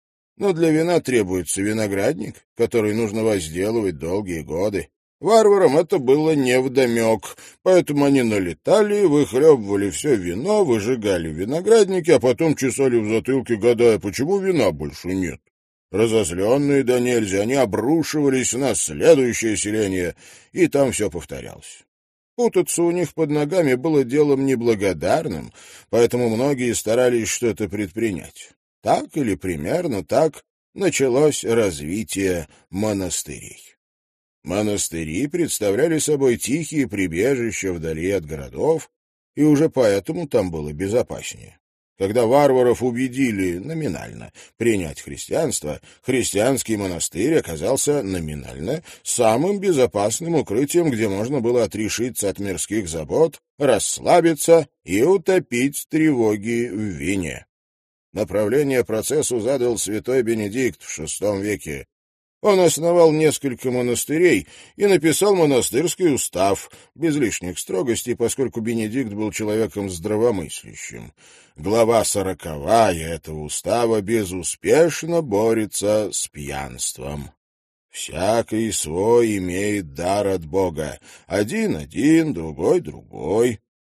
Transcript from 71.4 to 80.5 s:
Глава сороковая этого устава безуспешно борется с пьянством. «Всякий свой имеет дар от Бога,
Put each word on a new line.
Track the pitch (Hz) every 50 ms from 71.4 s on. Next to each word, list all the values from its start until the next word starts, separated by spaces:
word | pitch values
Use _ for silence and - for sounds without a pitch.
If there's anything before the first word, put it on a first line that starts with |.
| _ _ _
Глава | 73 76 98 110 117 113 110 117 110 -
сороковая | - - 101 92 95 85 - - 85 78 73 71 90 110 117 110 98 87 80 80 82 85
этого | 78 - 80 78 76
устава | 76 76 - - - 87 107 120 117 113 113 107
безуспешно | 95 95 117 110 101 85 92 90 82 - - - - 95 123 151 170 165 - - 160 160 170 170
борется | 156 123 98 101 110 113 113 113 107 98 - - 98 104 107 110 107 92
с | - - - -
пьянством. | - 76 71 69 69 69 69 64 62 - - - - 65 65 71 73 73 67 - _ _ _ _ _ _ _ _ _ _ _ _
«Всякий | - - - - - 80 92 104 113 117 110 - 110 110 113 107
свой | 92 - - 76 80 90 101 113 120 120 120 110 104 98
имеет | 92 90 87 95 101 104 104 101 85 71 67
дар | 76 85 92 101 104 101 98
от | 95 90 80
Бога, | 73